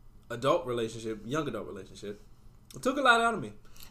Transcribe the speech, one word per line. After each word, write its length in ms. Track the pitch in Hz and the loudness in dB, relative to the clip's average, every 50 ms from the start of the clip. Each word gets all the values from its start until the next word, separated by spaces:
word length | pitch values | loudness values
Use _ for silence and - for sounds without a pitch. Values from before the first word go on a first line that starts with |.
| - - - - - - | -20 -20 -20 -20 -12 -10
adult 360 | 120 120 123 135 165 175 127 | -8 0 2 4 4 4 2
relationship, 560 | 127 120 120 113 113 117 113 110 110 110 104 98 | 0 -2 0 0 -2 -4 -6 -6 -6 -6 -6 -6
young 220 | 113 139 156 151 139 | -4 -2 -2 -2 -2
adult 200 | 113 104 85 73 | -4 -4 -6 -8
relationship, 540 | 95 95 95 95 92 - 101 101 104 - - - - - - - - - - - - | -10 -12 -12 -14 -14 -12 -10 -10 -10 -10 -14 -20 -20 -20 -20 -20 -20 -20 -20 -14 -10
it 60 | 127 | -2
took 160 | - 247 269 285 | 0 0 2 4
a 40 | |
lot 200 | 262 254 233 233 | 6 8 8 8
out 120 | 233 233 233 | 6 4 2
of 40 | 175 | 0
me. 120 | 123 104 101 - - - - - - - | -4 -8 -10 -12 -16 -18 -18 -16 -16 -14